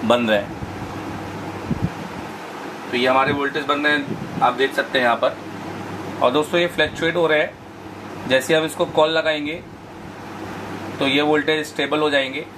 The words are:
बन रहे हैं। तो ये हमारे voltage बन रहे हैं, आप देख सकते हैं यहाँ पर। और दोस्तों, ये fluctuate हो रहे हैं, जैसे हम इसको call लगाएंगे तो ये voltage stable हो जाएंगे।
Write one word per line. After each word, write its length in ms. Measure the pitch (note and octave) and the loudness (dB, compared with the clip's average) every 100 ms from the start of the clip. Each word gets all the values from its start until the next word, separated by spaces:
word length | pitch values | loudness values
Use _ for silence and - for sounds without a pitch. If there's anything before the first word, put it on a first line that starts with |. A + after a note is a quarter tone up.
| A2+ | 6
बन 220 | A#2+ A#2 | 4 6
रहे 120 | G#2+ | 2
हैं। 200 | G2+ - - - - - - - - - - - - - - - - - - - - - - - - | 2 -8 -8 -8 -8 -8 -8 -8 -8 -8 -8 -8 -4 -2 -2 -4 -10 -10 -10 -10 -12 -10 -10 -10 -4
तो 60 | B2 | 2
ये 100 | B2+ | 4
हमारे 260 | C3 C3+ | 6 4
voltage 320 | C#3+ C#3 D3+ C#3 | 2 0 -2 0
बन 200 | C#3+ D3 | 2 4
रहे 80 | |
हैं, 460 | D3 C#3 - - - | 2 0 -6 -6 2
आप 120 | B2 | 2
देख 200 | B2 C3+ | 4 0
सकते 260 | - C#3 C3+ | 2 0 2
हैं 60 | B2 | 4
यहाँ 120 | A#2 | 4
पर। 200 | - - - - - - - - - - | 2 -2 -10 -10 -10 -10 -8 -8 -8 2
और 100 | B2 | 4
दोस्तों, 280 | C3+ D3+ F3 | 4 2 2
ये 80 | F3 | 0
fluctuate 460 | - D3+ - E3 E3+ | 2 0 2 0 2
हो 120 | E3 | 4
रहे 120 | D3+ | 4
हैं, 200 | E3+ - - - - - - - - | 2 -4 -16 -16 -14 -14 -12 -10 2
जैसे 260 | C3 B2+ D#3+ | 2 6 2
हम 100 | D#3+ | 2
इसको 200 | - E3 | 0 0
call 220 | D3 D#3 | 4 4
लगाएंगे 500 | D#3+ D#3+ D3+ D3 E3 - - - - - - - - - - - - - - | 4 2 0 -2 -6 -10 -16 -16 -16 -14 -14 -12 -10 -10 -10 -10 -10 -8 -2
तो 80 | C#3 | 0
ये 140 | C#3 | 2
voltage 420 | D3+ D3+ C#3+ D#3 D3+ | 4 2 2 0 0
stable 320 | - C#3+ D3+ | -4 0 2
हो 100 | D3+ | 4
जाएंगे। 360 | C#3 C3+ C#3+ E3 | 2 2 -4 -8